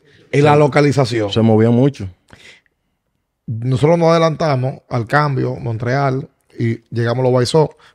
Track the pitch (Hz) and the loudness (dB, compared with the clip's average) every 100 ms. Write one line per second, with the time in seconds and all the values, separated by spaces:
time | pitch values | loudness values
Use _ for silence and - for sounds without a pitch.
0 | _ _ - 135 147 147 147 151 147 135 | _ _ -4 0 4 4 2 2 2 2
1 | 117 117 101 110 113 110 113 120 139 139 | 0 -2 -2 2 4 4 4 2 0 -2
2 | 95 - _ - - - _ _ _ _ | -14 -14 _ -20 -20 -20 _ _ _ _
3 | _ _ _ _ - 110 123 131 151 170 | _ _ _ _ -10 -6 -4 0 2 2
4 | 165 165 165 143 160 131 131 - - 123 | 2 2 0 0 -2 -2 -4 -8 -8 -6
5 | 107 147 151 131 127 127 127 110 117 135 | -2 0 0 -2 -4 -6 -8 -6 -4 -2
6 | 139 131 - _ _ - 117 117 - 113 | -2 -4 -10 _ _ -6 -4 -4 -8 -4
7 | 120 123 127 127 123 160 151 - _ | -2 0 0 0 2 0 0 -4 _